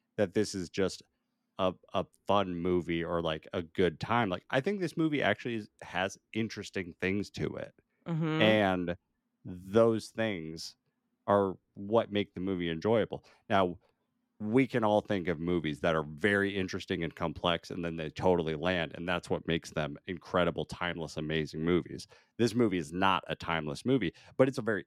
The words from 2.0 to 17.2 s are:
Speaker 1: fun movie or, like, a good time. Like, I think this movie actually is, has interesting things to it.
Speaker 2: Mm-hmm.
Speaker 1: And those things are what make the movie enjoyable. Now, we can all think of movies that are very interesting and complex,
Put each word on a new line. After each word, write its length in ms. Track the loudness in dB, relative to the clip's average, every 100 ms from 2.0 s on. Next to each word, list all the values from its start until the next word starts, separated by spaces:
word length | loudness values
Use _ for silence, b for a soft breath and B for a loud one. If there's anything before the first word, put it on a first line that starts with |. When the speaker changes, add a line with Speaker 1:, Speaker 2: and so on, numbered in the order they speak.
| -4 _ 0
Speaker 1:
fun 300 | 2 2 -2
movie 480 | 0 0 0 -2
or, 180 | -2 -2
like, 260 | -2 -4 -6
a 80 | -8
good 380 | -4 0 0 0
time. 300 | 0 0 0
Like, 140 | -2 -2
I 100 | -2
think 200 | -2 -2
this 160 | -4 -2
movie 260 | 0 2
actually 340 | 0 0 -2 -6
is, 140 | -8 _
has 360 | -8 -4 -4 -4 _
interesting 600 | -4 -4 -6 -8 -8 -8 -4
things 300 | -2 0 -2
to 240 | -4 -6 -4
it. 180 | -10 -14 _ _ -4
Speaker 2:
Mm-hmm. 560 | -2 0 4 4 6
Speaker 1:
And 340 | 4 2 -2 -6 _ _ _ _
those 640 | -14 -14 0 4 6 4 -2
things 640 | -4 -2 -2 -6 -10 -12 -16 _ _ _ _ 2
are 300 | 4 4 -2 _
what 380 | -14 0 2 2
make 220 | 0 -2
the 60 | -4
movie 300 | -2 -2 -2
enjoyable. 540 | 0 2 2 0 -4 b b 0
Now, 280 | 2 2 -2 _ _ _ _ _ -10
we 260 | 0 2 2
can 180 | 2
all 160 | 4 4
think 280 | 2 -2 -2
of 100 | -2
movies 400 | 0 0 0 0
that 140 | 0
are 80 | 0
very 520 | -2 -2 2 2 2 -2
interesting 480 | -4 -6 -4 -4
and 100 | -4
complex, 560 | -4